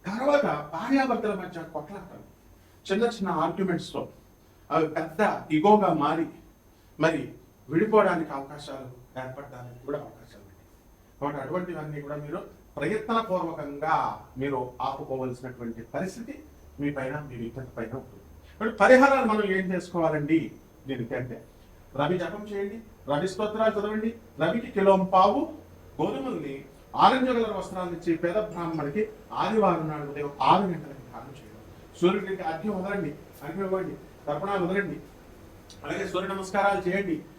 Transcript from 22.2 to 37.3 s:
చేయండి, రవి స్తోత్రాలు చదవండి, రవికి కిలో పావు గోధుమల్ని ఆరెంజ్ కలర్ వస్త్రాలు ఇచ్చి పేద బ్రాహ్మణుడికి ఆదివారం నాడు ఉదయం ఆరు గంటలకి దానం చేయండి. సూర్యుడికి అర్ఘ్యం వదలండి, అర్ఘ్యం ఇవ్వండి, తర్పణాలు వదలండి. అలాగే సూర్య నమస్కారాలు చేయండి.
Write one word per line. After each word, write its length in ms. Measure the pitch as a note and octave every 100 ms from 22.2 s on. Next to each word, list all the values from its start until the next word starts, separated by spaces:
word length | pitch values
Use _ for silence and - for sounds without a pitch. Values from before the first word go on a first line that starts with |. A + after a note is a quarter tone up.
| E3+ G#3
చేయండి, 360 | G#3+ G3 G3+ A3+ - - -
రవి 180 | C#3+ F#3
స్తోత్రాలు 520 | - G#3+ G#3+ A3 G#3+
చదవండి, 340 | G#3 G#3+ A3 - - -
రవికి 300 | D#3+ A#3 -
కిలో 260 | G3+ G3 F#3+
పావు 580 | F#3 A3+ A#3+ C#4+ - - - - - -
గోధుమల్ని 600 | F3 C4+ C4 F3 C#3+ C3+ - - - -
ఆరెంజ్ 340 | F#3+ B3+ B3+
కలర్ 260 | A#3 G#3+ G3
వస్త్రాలు 340 | F#3 F#3 F3
ఇచ్చి 260 | E3 E3+ D#3+
పేద 180 | F3
బ్రాహ్మణుడికి 720 | E3 - F3 E3 D#3+ C#3+ G#3+ A3 - -
ఆదివారం 560 | - E3+ A3 F#3+ D#3+ D#3
నాడు 220 | D3+ C#3+
ఉదయం 220 | C#3+ D3 -
ఆరు 200 | D3 F#3+
గంటలకి 400 | F#3+ D#3+ - - -
దానం 180 | - -
చేయండి. 680 | - - - - - - -
సూర్యుడికి 420 | F3 G3+ F#3+ F#3+
అర్ఘ్యం 420 | F#3+ - G#3+ F#3+
వదలండి, 300 | F#3+ G3+ D3 D3 - -
అర్ఘ్యం 220 | D3+ F3+
ఇవ్వండి, 300 | F#3+ F#3+ D#3 - - - -
తర్పణాలు 380 | D3 G3 G3
వదలండి. 360 | F3 G3 E3+ B2+ - - - - - - - -
అలాగే 240 | D3 F#3+ F#3+
సూర్య 200 | F3+ G3
నమస్కారాలు 600 | F#3+ F#3 G3+ G3+ F#3+ F3
చేయండి. 340 | F#3+ F#3+ D3+ -